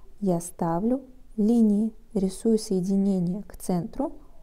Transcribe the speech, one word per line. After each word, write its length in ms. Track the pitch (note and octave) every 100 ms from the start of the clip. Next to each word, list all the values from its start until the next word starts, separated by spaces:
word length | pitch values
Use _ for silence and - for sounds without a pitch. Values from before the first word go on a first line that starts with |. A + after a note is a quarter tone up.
| - -
я 180 | G3+ E3+
ставлю 640 | - - E3+ E3+ A3 C4 - - - -
линии, 580 | G#3 A#3+ A3 G3+ A3 - -
рисую 440 | F#3+ F#3+ F#3+ A3+ A3
соединение 840 | - F#3 F#3 G3 G3 F#3+ F3 G3+
к 140 | - -
центру 560 | - F3+ - - D#4 - - -